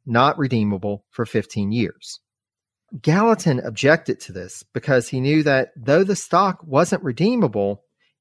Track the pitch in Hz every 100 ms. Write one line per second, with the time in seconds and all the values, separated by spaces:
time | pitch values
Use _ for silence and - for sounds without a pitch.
0 | 135 120 139 - 135 117 104 95 104 101
1 | _ - 113 110 - 107 101 117 101 -
2 | - - _ _ _ _ _ _ _ 143
3 | 151 180 226 220 165 127 - 107 139 165
4 | - - - 92 92 - - 117 - 127
5 | - 131 135 156 147 131 - 139 117 156
6 | 196 190 - 175 196 175 156 135 175 185
7 | 139 117 202 247 147 104 101 104 _ _
8 | _ _